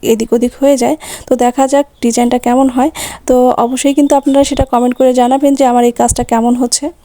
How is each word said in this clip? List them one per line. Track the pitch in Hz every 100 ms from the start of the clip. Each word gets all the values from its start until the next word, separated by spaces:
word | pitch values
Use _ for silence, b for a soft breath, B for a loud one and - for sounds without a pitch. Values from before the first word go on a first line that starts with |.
এদিক | - 226 226
ওদিক | 233 247 -
হয়ে | 277 277
যায়। | 240 311 B B B
তো |
দেখা | 254 240 247 269
যাক | 277 294 _
ডিজাইনটা | 233 233 240 247
কেমন | 240 247 269
হয়। | 254 277 - B B -
তো | 254 254 -
অবশ্যই | 233 254 277
কিন্তু | 285 285 285
আপনারা | 277 277
সেটা | 277 269
কমেন্ট | 262 240 247 247
করে | 262
জানাবেন | 254 240 269 285
যে | 277 262
আমার | 240
এই | 240
কাজটা | 240 240 -
কেমন | 247 233 233
হচ্ছে। | 247 247 - 294 -